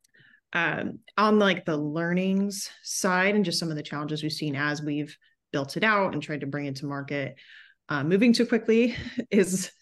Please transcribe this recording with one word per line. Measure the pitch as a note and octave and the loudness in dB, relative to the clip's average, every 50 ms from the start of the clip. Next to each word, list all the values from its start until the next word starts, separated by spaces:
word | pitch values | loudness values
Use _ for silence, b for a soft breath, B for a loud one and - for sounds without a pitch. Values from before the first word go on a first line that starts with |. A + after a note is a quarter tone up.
| _ b b b b b b b b - - | _ b b b b b b b b -6 -2
Um, | F3 E3+ D3+ D#3 - - - - - _ - - G3+ | -2 0 0 -2 -2 -4 -6 -8 -10 _ -6 0 2
on, | G#3 G#3+ G#3+ G#3+ | 4 6 6 6
like, | G3+ F#3+ F3+ F#3 - | 6 4 2 0 -2
the | F3+ D#3 | -2 -2
learnings | D3 D3+ D3 D3 E3 E3+ E3+ F3 F3+ F#3 F#3+ F#3+ G3 G3 G3+ G3 G3 - - - - - | -2 -2 -2 -2 -2 -2 0 0 0 2 2 0 0 0 -2 -4 -8 -10 -12 -14 -14 -10
side | - - - - F#3+ F3+ F3+ F#3 G3+ G#3 | -8 -6 -2 0 2 2 4 2 4 4
and | G#3 G3 | 2 2
just | E3+ E3 - | 2 0 -2
some | F3 E3 | -4 -4
of | D#3 | -4
the | D3+ | -6
challenges | D3 - D#3 C#3+ D3+ D3+ D#3 D#3 | -8 -8 -8 -8 -6 -6 -6 -4
we've | D3+ D#3 | -4 -6
seen | D#3 - D#3 D3+ C#3 | -6 -4 -4 -4 -2
as | C#3 D3 D3 D3 D#3 | -2 -2 -2 -2 -2
we've | D#3 D3+ C#3+ D3 D3 C#3+ - _ b b b b _ - | -4 -4 -4 -4 -6 -6 -10 _ b b b b _ -6
built | - D3 C#3 C#3 - | -4 -4 -4 -2 -2
it | E3+ | 0
out | G#3+ A3 G#3+ G3+ F#3+ F3 | 2 2 2 2 2 0
and | - D3 | -2 -4
tried | C#3+ - D3+ C3+ | -6 -6 -8 -8
to | C#3 | -6
bring | C#3 C#3 D3 C#3+ | -6 -6 -6 -6
it | C#3 C3+ | -6 -8
to | C#3 D#3+ | -6 -8
market, | C#3+ C#3+ C#3 C#3 C3+ D3 C#3+ C3+ C3 C3 B B B B B B B B B _ - | -6 -6 -6 -6 -6 -4 -4 -6 -6 -10 B B B B B B B B B _ -6
uh, | D3+ C#3+ C3+ | -4 -2 0
moving | D#3+ F#3 G3 B3 A#3+ | 2 4 4 6 6
too | A3+ - A#3 | 6 4 4
quickly | A#3+ A#3 A3 A3+ - A3 A3+ A#3+ A#3 A#3 B B B | 2 2 0 2 4 4 4 4 4 0 B B B
<laughs> | B A#3+ - - | B -8 -4 2
is, | G3+ F#3+ F#3 F3+ F#3 F3+ - - _ _ | 4 4 4 4 2 -2 -4 -6 _ _